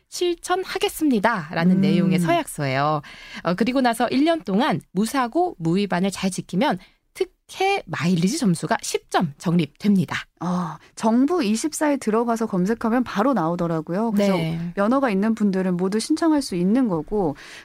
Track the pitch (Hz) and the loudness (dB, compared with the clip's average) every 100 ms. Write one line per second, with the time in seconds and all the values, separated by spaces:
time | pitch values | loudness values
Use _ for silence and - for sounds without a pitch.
0 | _ - 359 339 - 370 370 370 403 - | _ -4 -4 -2 -4 -4 -4 -4 -4 0
1 | 311 233 214 220 151 165 175 190 196 196 | 0 2 2 0 -4 0 2 4 4 4
2 | 196 185 170 339 294 - 139 131 147 151 | 4 2 2 0 -2 -4 -2 0 0 -2
3 | - - - 220 165 180 226 262 247 233 | -4 -18 -18 -8 -2 0 2 2 2 2
4 | 240 254 311 330 - 190 285 143 - 180 | 0 2 2 0 0 0 2 -2 -4 -2
5 | 220 277 240 320 349 - 165 180 202 180 | -2 0 0 0 0 0 -2 0 0 0
6 | 196 - 190 185 - 175 285 185 - _ | -2 -2 -4 -4 -6 0 0 0 -6 _
7 | _ - 370 _ - - 381 392 - 147 | _ -6 -6 _ -14 -2 0 0 -4 -2
8 | 160 185 185 302 208 165 160 - - 415 | 0 2 2 2 0 0 0 -4 -2 -6
9 | - 381 175 - - 175 165 - 208 196 | -2 -2 -2 -4 0 0 0 -2 2 2
10 | - - - - 170 180 165 156 - - | 2 -4 -10 -8 -4 -4 -4 -10 -18 -2
11 | 226 233 277 359 214 220 320 - 302 277 | 2 4 4 2 2 0 -2 -2 0 0
12 | - 214 233 226 220 185 180 233 233 240 | 0 0 0 -2 0 0 0 0 0 0
13 | 240 - 285 240 160 175 170 165 156 175 | 0 0 2 2 0 -2 -2 -2 -4 -4
14 | 226 202 202 185 160 165 170 170 202 269 | 0 2 2 2 0 -4 -6 -2 0 2
15 | 269 190 220 220 208 190 185 180 190 214 | 2 0 0 0 0 0 0 0 0 -2
16 | - 311 330 302 262 180 180 233 247 165 | -2 0 2 2 0 0 2 2 2 0
17 | 151 208 170 139 - - | -2 0 0 -2 -10 -16